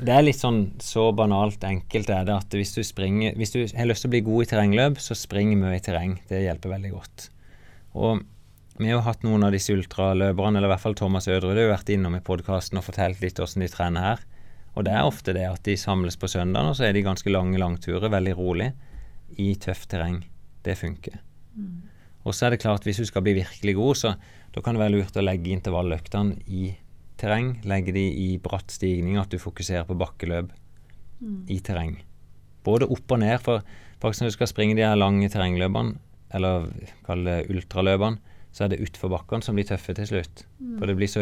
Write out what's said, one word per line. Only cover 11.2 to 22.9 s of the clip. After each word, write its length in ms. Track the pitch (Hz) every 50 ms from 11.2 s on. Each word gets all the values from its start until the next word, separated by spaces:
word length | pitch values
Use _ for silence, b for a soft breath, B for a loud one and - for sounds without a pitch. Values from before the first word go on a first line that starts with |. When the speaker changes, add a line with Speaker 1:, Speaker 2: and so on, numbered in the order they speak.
| - 98
Speaker 1:
Ødre, 260 | 92 92 92 92 101
du 80 | 113
har 100 | 117 107 101 -
vært 100 | - - 104
innom 200 | 98 92 85 87
i 40 | 90
podcasten 560 | - - 92 85 - - 95 92 - - - 95
og 60 | -
fortalt 360 | - - - 92 92 92 95
litt 160 | 95 90 - -
hvordan 200 | 90 - - 98 92
de 40 | 82
trener 320 | - - 87 87 85 87
her. 200 | 92 101 120 - - - b b b b b b b b b
Og 80 | - 98
det 80 | 92
er 120 | 107 117 147 147
ofte 240 | - - - -
det 140 | 92 92 92 92
at 140 | 90 - -
de 120 | 104 101
samles 400 | 92 - 104 98 95 90 85 -
på 120 | - 95 92
søndagen, 400 | - 90 87 90 92 117 139 151
og 80 | 139
så 80 | 127 123 107
er 40 |
de 100 | 101 101 98
ganske 260 | 98 92 - - 104
lange 260 | 98 92 90 92 92 92
langturer, 500 | 90 87 85 - - 87 87 90 107 110
veldig 240 | 101 95 92 95 87
rolig, 360 | 90 90 90 87 87 107 135 131 B B B B B B B B B B B - -
i 140 | 98 101 95
tøft 320 | - - 92 92 - - -
terreng. 340 | 101 85 82 85 87 85 85 - - - - - - -
Det 140 | - 87 95
funker. 400 | - 90 82 82 - - - - - - - - - - - -
Speaker 2:
Mm. 260 | 220 202 180 175 175 202 B B B B B B B B
Speaker 1:
Og 100 | - 107
så 100 | - 123
er 40 | 120 120
det 60 | -
klart, 220 | - 110 104 101 -
hvis 160 | 104